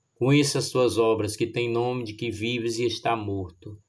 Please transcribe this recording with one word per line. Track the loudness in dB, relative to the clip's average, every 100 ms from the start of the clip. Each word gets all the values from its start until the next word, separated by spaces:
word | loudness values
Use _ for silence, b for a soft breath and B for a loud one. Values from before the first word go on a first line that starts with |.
| _
Conheça | -2 4 4 4 0
as | 0
tuas | 2 2 4
obras, | 4 2 0 -2
que | -4
tem | -2 -2
nome | 0 0 -2
de | -6
que | -8 -6
vives | -4 -4 -2 -2 -2
e | -2
está | -2 -2 -2
morto. | -2 -4 -6 -12 -18 -18